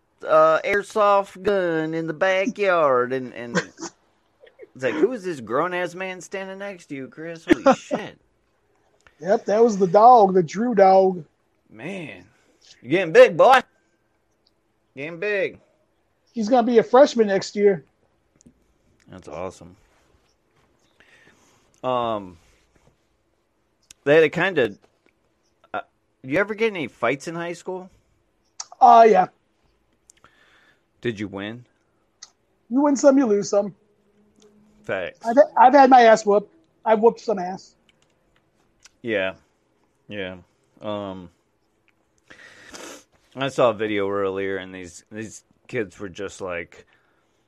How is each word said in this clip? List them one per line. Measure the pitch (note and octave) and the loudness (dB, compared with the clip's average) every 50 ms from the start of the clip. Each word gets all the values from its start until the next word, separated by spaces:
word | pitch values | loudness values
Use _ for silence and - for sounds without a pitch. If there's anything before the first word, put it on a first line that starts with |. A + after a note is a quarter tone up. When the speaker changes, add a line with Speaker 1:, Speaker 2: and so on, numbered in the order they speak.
| _ _ _ _ - | _ _ _ _ -4
Speaker 1:
uh, | - D3 D#3 D#3 D#3+ D#3 - - | 0 4 4 4 4 2 0 -2
airsoft | G3 G3+ G3+ F#3+ - - A3 G#3 G3+ G3+ G3 G3 - - F#3 F#3 | -2 -4 -4 -4 -4 -2 0 2 2 2 2 0 -4 -12 -8 -4
gun | G#3 G3+ F#3+ F3+ E3+ E3 D#3+ D#3 D#3+ D#3+ | -2 -2 -2 -2 -2 -2 -4 -4 -4 -6
in | E3 E3 | -6 -6
the | D#3+ D#3 | -8 -6
backyard. | C#3+ F#3+ F#3+ F#3+ F#3+ G3 A#3 - G#3 G3+ F#3+ F3+ E3+ D#3 C#3 B2+ B2 B2 B2 C3 | -4 -2 -2 0 -2 -4 -4 -4 -2 0 0 2 2 2 2 2 2 0 -2 -4
And, | C3 B2+ A#2+ - | -8 -8 -10 -14
and | - A#2+ A#2+ A#2 | -14 -12 -8 -8
it's | - - - _ - - - _ _ _ _ _ _ _ _ _ _ _ - _ _ B4 _ _ C3 | -8 -8 -8 _ -18 -20 -20 _ _ _ _ _ _ _ _ _ _ _ -20 _ _ -20 _ _ -6
like, | C3 B2 A2 | -6 -6 -2
"Who | - - A#3 C4 | -2 -2 -2 -2
is | G#3+ F#3 | -6 -10
this | F#3 E3 C3 | -10 -12 -10
grown-ass | A2+ G2+ A#2 C#3+ E3 F3+ F3+ F3+ F3+ D#3+ E3+ | -10 -6 -4 -4 -4 -4 -6 -6 -8 -8 -10
man | F#3 F#3+ F#3 F#3 F#3 | -12 -12 -12 -14 -16
standing | E3 - - F#3+ G3 F#3+ F#3+ | -16 -14 -14 -14 -12 -12 -14
next | F#3+ G3+ G3+ G3 E3+ - | -14 -14 -16 -16 -18 -18
to | - D3 | -16 -14
you, | C3+ C3 | -14 -14
Chris? | A#2+ - D#3 D#3+ E3+ E3 E3 - | -16 -16 -16 -16 -16 -16 -12 -4
Holy | F3+ E3 - - C#4 A3+ | -4 -4 0 2 0 0
Speaker 2:
<laughs> | |
Speaker 1:
shit." | - - - C#4+ G#3 G3 A2+ - _ _ _ _ _ _ _ _ _ _ _ _ _ _ _ _ _ _ _ _ - | 0 -4 -10 -10 -10 -10 -12 -18 _ _ _ _ _ _ _ _ _ _ _ _ _ _ _ _ _ _ _ _ -12
Speaker 2:
Yep, | D3 F#3 G#3+ A3+ - | -4 -2 -2 -2 -2
that | - G3+ A3 A#3 | -2 0 2 2
was | A#3+ G3+ | 2 2
the | F#3 G3 | 0 -2
dog, | F3 E3+ G3+ A3 B3 B3+ A#3 G3+ F#3+ F#3 | 2 4 6 8 8 8 8 6 4 2
the | F#3+ | 0
Drew | E3+ D3 - F#3+ A#3+ B3 A#3 | -2 -2 -6 -6 -4 -2 2
dog. | G3 F#3+ F#3+ F#3+ F#3+ F#3+ F#3+ F#3 F3 D3 _ _ _ _ _ _ _ _ _ | 4 6 6 6 4 4 2 -2 -6 -14 _ _ _ _ _ _ _ _ _
Speaker 1:
Man, | F#2 A2 B2 F3 G3+ F#3 D#3+ A#2+ G2 F2+ F#2 _ _ _ _ _ _ _ _ _ - _ | -20 -18 -16 -14 -14 -14 -14 -16 -16 -20 -20 _ _ _ _ _ _ _ _ _ -20 _
you're | - A#2+ | -8 -4
getting | D#3 F#3+ F#3 D#3+ E3 | -4 -4 -2 2 8
big, | A#3+ B3+ A3 F3+ | 8 8 8 6
boy. | D3+ F3+ A#3 C4 B3+ - _ _ _ _ _ _ _ _ _ _ _ _ _ _ _ _ _ _ _ _ _ _ _ _ _ - | 4 6 6 6 4 2 _ _ _ _ _ _ _ _ _ _ _ _ _ _ _ _ _ _ _ _ _ _ _ _ _ -16
Getting | C3 C#3 D#3+ E3+ E3 | -14 -14 -14 -10 -8
big. | G3+ G#3 G#3 G3 F3 B2 F#2 - _ _ _ _ _ _ _ _ _ _ _ _ _ _ - | -6 -4 -2 -2 -4 -4 -6 -12 _ _ _ _ _ _ _ _ _ _ _ _ _ _ -8
Speaker 2:
He's | A#3 G#3 G#3 | -6 -2 0
gonna | C4 B3 A3 | 2 2 2
be | B3 A#3+ A3 | 4 2 2
a | - | 2
freshman | - A#3+ B3+ D4 C#4 - A#3 A3 | 4 4 4 4 4 4 -2 0
next | G3+ G3 F#3 - - - | 0 0 -4 -4 -6 -4
year. | G#3 G3+ G3+ F#3+ D3+ - _ _ _ _ _ _ _ _ _ _ _ _ - _ _ _ _ _ _ _ _ _ _ _ | 0 2 2 2 0 -8 _ _ _ _ _ _ _ _ _ _ _ _ -20 _ _ _ _ _ _ _ _ _ _ _
Speaker 1:
That's | _ F#2+ F#2 E2+ | _ -20 -20 -20
awesome. | - D2 E2 F#2 F#2 - - E2+ F2 F#2 _ _ _ _ _ _ _ _ _ _ _ _ _ _ _ _ _ _ _ _ _ _ _ _ _ _ _ _ _ _ _ _ _ _ _ _ _ _ _ _ - - | -16 -14 -12 -12 -12 -14 -16 -20 -20 -20 _ _ _ _ _ _ _ _ _ _ _ _ _ _ _ _ _ _ _ _ _ _ _ _ _ _ _ _ _ _ _ _ _ _ _ _ _ _ _ _ -10 -6
Um, | B2+ B2+ A#2+ A#2+ A2+ A2 G#2 G2 F2+ F2 _ _ _ _ _ _ _ _ _ _ _ _ _ _ _ _ _ _ _ _ _ _ _ _ _ _ _ _ _ _ _ - _ - | -4 -4 -4 -4 -4 -6 -8 -10 -14 -20 _ _ _ _ _ _ _ _ _ _ _ _ _ _ _ _ _ _ _ _ _ _ _ _ _ _ _ _ _ _ _ -20 _ -2
they | C#3 D3 | 2 4
had | E3 D#3 | 4 4
a | D3 | 2
kinda, | - E3+ F3 G3 F3+ D3 A#2 G#2 F#2+ _ _ _ _ _ _ _ _ _ _ _ _ _ _ _ _ _ _ - - | 0 -4 -4 -2 -2 -2 -2 -2 -4 _ _ _ _ _ _ _ _ _ _ _ _ _ _ _ _ _ _ -12 -12
uh, | G#2 - _ _ _ _ _ _ _ - | -12 -12 _ _ _ _ _ _ _ -12
you | C3 C#3+ | -6 -4
ever | F3+ G#3 G3+ G#3+ | -4 -4 -4 -4
get | G3+ A3+ | -4 -4
any | A3 G3+ F3 C3+ | -4 -4 -6 -10
fights | G#2 _ - - A#2 C#3+ C#3 - | -10 _ -4 -4 -4 -4 -4 -8
in | F3 E3 | -12 -12
high | E3+ E3+ F3 F3 | -10 -10 -10 -12
school? | E3+ - F#3 F#3 F#3 F#3 F#3 _ _ _ _ _ _ _ _ _ _ _ _ _ - - _ - - | -12 -12 -12 -12 -12 -14 -18 _ _ _ _ _ _ _ _ _ _ _ _ _ -20 -20 _ 0 4
Speaker 2:
Uh, | - A#3+ A#3 A#3 A3+ A3+ | 6 8 8 8 8 6
yeah. | G3 - G#3 - _ _ _ _ _ _ _ _ _ _ _ _ _ _ _ _ _ _ _ _ _ _ _ _ _ _ _ _ _ _ _ _ _ _ | 6 4 2 -2 _ _ _ _ _ _ _ _ _ _ _ _ _ _ _ _ _ _ _ _ _ _ _ _ _ _ _ _ _ _ _ _ _ _
Speaker 1:
Did | - A#2+ A2 G2 | -8 -8 -8 -8
you | G#2+ | -10
win? | F#2 F#2+ G2 G2+ G#2+ A#2 B2 A#2+ _ _ _ _ _ _ _ _ _ _ _ - _ _ _ _ _ _ _ _ - | -10 -10 -12 -12 -12 -14 -16 -20 _ _ _ _ _ _ _ _ _ _ _ -20 _ _ _ _ _ _ _ _ -4
Speaker 2:
You | A#3 C4+ | -2 0
win | D4 D4 C#4 | 0 0 0
some, | A3+ D4 C#4+ C4+ | 4 4 4 4
you | C#4 C4+ | 4 2
lose | A3 G3+ G3+ F#3+ - | 2 0 -2 -2 -2
some. | G#3+ G3+ G#3 G3 - _ _ _ _ _ _ _ _ _ _ _ _ _ _ _ _ _ _ _ _ _ - | -2 -2 -2 -4 -10 _ _ _ _ _ _ _ _ _ _ _ _ _ _ _ _ _ _ _ _ _ -10
Speaker 1:
Facts. | - G#2 F#2+ F2 - - _ - | -8 -8 -6 -6 -10 -12 _ -8
Speaker 2:
I've, | A3+ A3+ C4+ D#4 F4+ - | -2 2 2 2 2 4
I've | - A#3 B3+ B3 | 4 4 6 6
had | C#4 C4+ B3+ | 6 6 6
my | C4 B3 A#3 | 6 6 8
ass | A3 A3 - - | 6 4 4 2
whooped. | G#3 G3+ G#3 G3+ _ _ _ _ _ _ _ - | 0 0 0 -2 _ _ _ _ _ _ _ -2
I've | A3+ A3+ G#3 | -2 0 2
whooped | A3+ A#3 A3+ - | 2 0 0 0
some | - A#3 G3+ F#3+ | -8 -8 -6 -6
ass. | F3+ F#3 F#3+ F#3+ - - _ _ _ _ _ _ _ _ _ _ _ _ _ _ _ _ _ _ _ _ _ _ _ - _ _ | -8 -12 -12 -14 -18 -20 _ _ _ _ _ _ _ _ _ _ _ _ _ _ _ _ _ _ _ _ _ _ _ -20 _ _
Speaker 1:
Yeah. | - A#2 G#2+ G2 F#2+ F#2+ F#2 _ _ _ _ _ _ _ _ _ _ _ _ _ _ | -8 -4 -2 -2 -2 -4 -6 _ _ _ _ _ _ _ _ _ _ _ _ _ _
Yeah. | - G#2 G2+ F#2+ F#2 F#2 F2+ E2+ _ _ _ _ _ _ _ | -16 -12 -12 -10 -12 -12 -16 -20 _ _ _ _ _ _ _
Um, | - G#2+ G#2 G#2 G2+ G2 F#2+ F#2 F2+ E2+ _ _ _ _ _ _ _ _ _ _ _ _ _ _ _ _ _ _ _ _ - _ - - - - - - - - - - - - _ _ _ _ _ _ - | -12 -10 -10 -10 -10 -12 -12 -14 -16 -20 _ _ _ _ _ _ _ _ _ _ _ _ _ _ _ _ _ _ _ _ -20 _ -20 -20 -20 -20 -20 -20 -20 -20 -20 -20 -20 -20 _ _ _ _ _ _ -12
I | C3 C3+ C3+ | -8 -8 -6
saw | C3 - C3 A#2 | -2 0 0 0
a | G#2+ | 0
video | G2 A2+ G#2+ G#2 G2+ G2 G2 | -2 -4 -4 -2 -2 -2 -2
earlier, | G2+ G2+ G2 F#2+ F#2+ G2 G2 F#2+ G2 | -4 -4 -4 -4 -4 -4 -6 -6 -6
and | F#2+ F#2 F#2 F#2 | -8 -10 -12 -16
these, | F#2 F2+ F2 - - _ _ | -18 -18 -18 -20 -20 _ _
these | G#2+ G#2+ A2 G2 - - _ _ _ _ _ | -16 -16 -16 -16 -18 -20 _ _ _ _ _
kids | - B2+ B2 G#2+ F2 - - | -12 -8 -8 -8 -10 -12 -18
were | G#2 F#2+ | -18 -18
just, | E2+ G#2 G2 F#2 - - | -14 -14 -14 -14 -14 -14
like, | G2+ F2+ F2 F2 F2 _ - - - _ _ _ _ _ _ _ _ _ _ _ _ | -12 -10 -10 -12 -12 _ -20 -20 -20 _ _ _ _ _ _ _ _ _ _ _ _